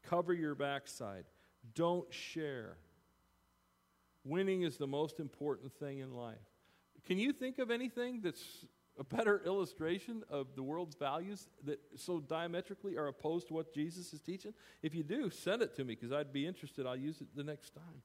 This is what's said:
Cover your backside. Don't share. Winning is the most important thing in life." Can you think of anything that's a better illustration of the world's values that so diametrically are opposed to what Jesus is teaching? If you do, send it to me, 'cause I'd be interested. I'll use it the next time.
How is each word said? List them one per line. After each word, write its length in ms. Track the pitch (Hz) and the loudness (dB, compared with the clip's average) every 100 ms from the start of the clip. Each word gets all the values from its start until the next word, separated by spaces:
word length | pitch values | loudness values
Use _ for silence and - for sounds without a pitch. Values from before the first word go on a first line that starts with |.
Cover 320 | - 175 175 | 4 2 4
your 200 | 175 156 | 4 4
backside. 680 | 139 143 139 - - 110 95 - _ - _ 117 | 2 2 0 -4 -6 -6 -6 -12 _ -20 _ -8
Don't 380 | 113 170 175 175 | 4 6 6 0
share. 640 | - - 165 151 131 104 82 - _ _ _ _ _ _ _ _ _ _ _ _ _ | -8 -6 -4 -2 -4 -6 -12 -20 _ _ _ _ _ _ _ _ _ _ _ _ _
Winning 360 | 135 170 196 185 | 0 4 4 4
is 160 | 170 131 | 2 2
the 100 | 139 | 0
most 340 | 143 151 - | 2 2 0
important 520 | 147 - 147 131 131 | -8 -2 0 0 -4
thing 280 | - 143 135 | -8 -6 -6
in 120 | 131 | -6
life." 240 | 123 120 113 107 _ _ _ _ - - | -6 -8 -10 -18 _ _ _ _ -20 0
Can 120 | 185 | 2
you 140 | 247 | 4
think 260 | - 254 262 | 2 -2 -2
of 120 | 240 | 0
anything 500 | 233 254 247 247 247 | 0 0 -2 -2 0
that's 460 | 185 - - - - _ _ - | -2 -4 -12 -14 -18 _ _ -12
a 60 | |
better 380 | 139 - 226 202 165 | -2 4 6 6 6
illustration 800 | 196 180 - 156 190 214 226 - | 2 0 0 2 2 0 -6 -2
of 260 | 143 135 131 | -2 -2 -4
the 60 | |
world's 340 | 135 160 175 147 | -2 -2 -4 0
values 520 | 143 151 185 202 - - | 0 2 -2 -6 -10 -10
that 160 | 139 143 - - | -4 -4 -6 -12
so 240 | - 175 | -2 -2
diametrically 760 | 143 160 170 170 180 196 196 156 | 0 0 0 -2 -4 -6 -2 0
are 100 | 147 | 0
opposed 420 | 135 156 170 170 | 0 0 0 0
to 60 | |
what 180 | 160 156 | -2 -2
Jesus 400 | 143 156 175 175 | 0 0 -2 -10
is 80 | 151 | -8
teaching? 320 | - 190 208 - - - | -6 -6 -6 -12 -20 -4
If 120 | 160 | -2
you 80 | 165 | 0
do, 280 | 151 240 226 | 0 2 2
send 320 | - - 226 | 0 0 4
it 120 | 220 - | 2 2
to 80 | |
me, 100 | 131 | -4
'cause 180 | 113 120 | -2 -2
I'd 200 | 143 147 | 0 0
be 140 | 139 151 | 0 0
interested. 380 | 185 143 - | -2 -8 -4
I'll 120 | 127 127 | -2 0
use 240 | 143 160 | -2 -4
it 80 | 143 | -8
the 100 | 143 | -6
next 260 | 143 147 - | -4 -6 -10
time. 320 | - 165 151 | -16 -16 -16